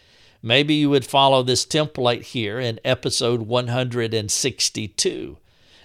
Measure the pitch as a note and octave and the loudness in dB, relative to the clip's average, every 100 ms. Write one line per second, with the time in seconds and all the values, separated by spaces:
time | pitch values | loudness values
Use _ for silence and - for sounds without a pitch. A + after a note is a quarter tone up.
0 | _ _ _ _ A2 B2 D3 D3+ D3 C#3+ | _ _ _ _ 0 2 4 2 4 2
1 | B2 C#3 C#3 C3+ B2+ B2 - D#3 D3+ - | 2 4 6 4 4 0 0 0 0 0
2 | B2 A#2+ - C3 G#2 A2+ B2 A2+ C3 B2+ | 0 0 -4 -6 -4 -4 -4 -4 -2 -2
3 | C#3+ - A#2+ A#2+ A2 B2 B2 A#2+ B2+ A#2+ | -2 -2 0 0 0 -2 0 -2 -2 -2
4 | A2+ A2+ G#2 - C#3 - - - G#2+ - | -2 -2 -2 -2 -2 -2 -4 -4 -6 -4
5 | F#3+ C2 - - _ _ _ _ | -2 -4 -8 -14 _ _ _ _